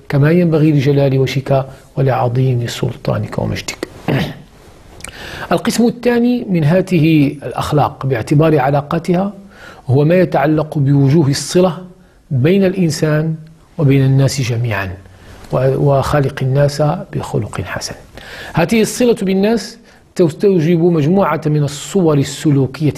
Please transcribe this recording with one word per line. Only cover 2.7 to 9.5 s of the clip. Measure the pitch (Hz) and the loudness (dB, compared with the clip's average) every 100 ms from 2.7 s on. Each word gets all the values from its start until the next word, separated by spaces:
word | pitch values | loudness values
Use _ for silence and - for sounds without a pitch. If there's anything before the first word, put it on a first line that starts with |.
| - - - - 107 107 - | -4 -6 -4 -4 -4 -4 -4
ومجدك. | - 95 - - - - - | -4 -6 -8 -12 -12 -10 -4
<clears throat> | 135 - - - - - - - - - - - - - | -2 -4 -8 -20 -20 -20 -20 -20 -20 -20 -18 -16 -12 -4
القسم | 170 - - 233 | -2 -2 0 0
الثاني | 233 240 240 240 247 220 | 0 0 2 2 0 0
من | 175 | 0
هذه | 147 185 185 180 156 156 139 | 2 2 2 2 4 4 2
الأخلاق | - 123 - - 147 113 - 131 | -2 -8 -8 -4 0 0 -2 -4
باعتبار | 127 107 143 160 156 | -4 0 2 4 2
علاقتها | 131 143 143 165 175 175 196 - - | 2 -2 -2 -4 -2 -2 -2 -8 -18